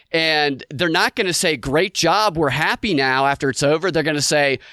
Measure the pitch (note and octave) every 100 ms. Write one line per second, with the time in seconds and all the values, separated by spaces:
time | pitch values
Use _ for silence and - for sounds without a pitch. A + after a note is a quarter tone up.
0 | _ E3 D#3+ D3+ D3 C3 - C#3 E3 E3
1 | A3+ - F#3+ E3 F3+ C#3+ C3+ C#3 G#2+ -
2 | E3 F#3+ G#3+ D#3+ D3 B2+ E3+ A#3+ A3+ D#3
3 | C3 C3 C3+ C#3 C#3 C3 C#3+ D#3+ F3 D#3+
4 | D3+ D3 C#3 D3+ C#3+ C3+ -